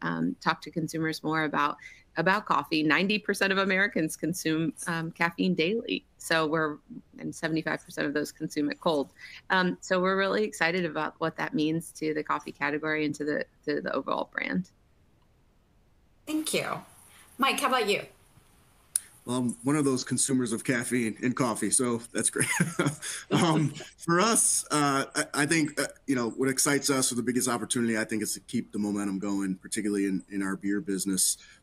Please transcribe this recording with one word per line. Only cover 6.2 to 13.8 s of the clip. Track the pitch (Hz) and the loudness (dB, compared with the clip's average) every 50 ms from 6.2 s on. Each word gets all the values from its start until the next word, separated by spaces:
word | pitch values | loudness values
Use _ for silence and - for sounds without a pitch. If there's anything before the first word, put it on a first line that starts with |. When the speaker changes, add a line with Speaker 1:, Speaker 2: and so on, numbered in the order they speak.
| - - 170 160 160 147 | -2 0 2 2 2 2
Speaker 1:
we're, | 160 160 156 151 151 - - - - 220 - _ - - | 2 0 0 -2 -2 -6 -12 -16 -18 -18 -18 _ -16 -10
and | 160 156 147 | -10 -10 -8
seventy-five | - - 156 160 160 - 156 156 - - | -6 -4 -2 -2 0 0 -2 -4 -4 -6
percent | - - 156 156 147 | -10 -6 -4 -4 -2
of | 143 | 0
those | 147 143 - | -2 -4 -4
consume | - - 160 - - 156 147 147 | -6 -8 -10 -6 -2 -2 -2 -2
it | - - | -4 -2
cold. | - 170 156 143 131 - - - - - - - - - | 0 0 2 2 0 -4 -8 -16 -20 -18 -18 -20 -4 0
Um, | 190 185 180 180 180 - | 2 2 2 2 0 -4
so | - - 185 180 | -4 -2 0 2
we're | 180 190 190 190 | 2 2 2 2
really | 196 196 196 214 214 | 0 0 2 0 0
excited | 214 - - 170 165 175 190 175 | -2 0 0 0 2 2 0 -2
about | 160 151 156 151 156 - - | -2 -2 -4 -4 -4 -4 -4
what | 165 160 - - | -4 -4 -2 -4
that | 160 - - | -6 -2 0
means | 160 151 156 160 165 - - | 0 0 2 0 -2 -4 -6
to | - - 156 156 151 | -8 -6 -4 -2 -2
the | 151 151 | -2 -2
coffee | - 147 151 - 156 | -2 -4 -4 -4 -8
category | - - 143 143 147 147 156 156 156 156 151 | -8 -4 -4 -2 -2 -2 -2 -2 -2 0 0
and | 147 143 | -2 -2
to | - 147 | -4 -4
the, | 151 147 - - - _ _ _ | -4 -2 -4 -4 -6 _ _ _
to | 151 143 147 | -4 -4 -2